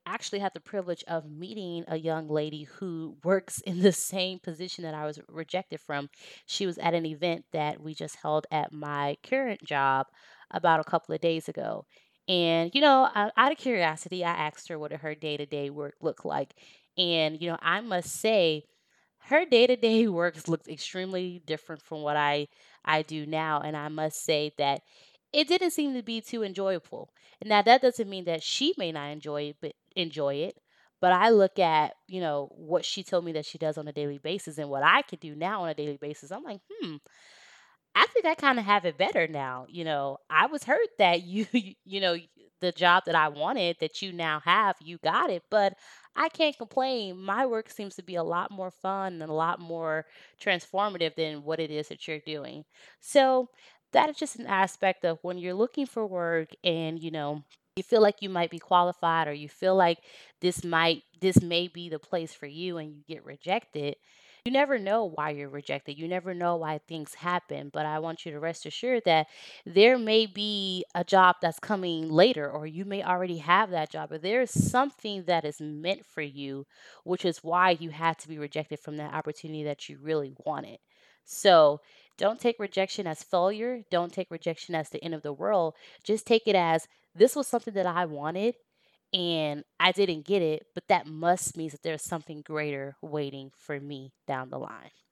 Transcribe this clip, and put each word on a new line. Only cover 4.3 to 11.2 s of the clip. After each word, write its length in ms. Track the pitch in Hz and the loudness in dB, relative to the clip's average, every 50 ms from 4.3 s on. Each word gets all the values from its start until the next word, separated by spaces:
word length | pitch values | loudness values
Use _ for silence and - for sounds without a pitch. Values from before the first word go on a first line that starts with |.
| 185 185 | -6 -8
position 440 | - 185 165 151 180 180 - - 170 | -12 -12 -12 -10 -10 -12 -10 -10 -10
that 120 | 160 156 | -8 -8
I 100 | 151 151 | -6 -6
was 140 | 151 151 151 - - | -6 -8 -10 -14 -16
rejected 520 | 160 160 160 - - 185 190 - - 151 | -12 -12 -10 -6 -6 -6 -6 -8 -12 -14
from. 300 | _ - 147 143 143 143 _ - - - - - _ - | _ -8 -6 -6 -6 -8 _ -20 -20 -20 -20 -20 _ -8
She 180 | - - 202 | -6 -4 -4
was 140 | 185 170 - | -4 -4 -2
at 160 | - 170 165 | 0 0 0
an 100 | 170 160 | 0 -2
event 400 | 156 156 147 170 175 165 165 - _ | -2 -6 -2 -2 -2 -2 -2 -6 _
that 280 | - 160 151 151 151 - | -4 -4 -2 -2 -4 -6
we 140 | 147 156 156 | -10 -12 -10
just 220 | - 160 151 - | -10 -10 -10 -10
held 320 | - - 151 151 156 151 - | -8 -4 -2 0 0 0 -2
at 220 | 156 151 151 - 156 | -4 -4 -4 -4 -6
my 440 | 151 151 147 147 143 143 143 143 - - | -8 -8 -6 -4 -2 -2 -2 -4 -4 -6
current 400 | - 254 269 269 240 208 - - | -4 -2 -2 -2 -2 -4 -8 -6
job 440 | - 151 139 139 135 135 135 135 - _ _ - - - - - - | -4 -2 0 2 2 2 2 0 -4 _ _ -20 -20 -20 -20 -16 -10
about 300 | - 170 165 175 165 156 | -6 0 2 4 4 4
a 40 | 156 | 2
couple 300 | - - 165 - - 160 | 2 -2 -2 -2 -2 -4
of 80 | 160 | 0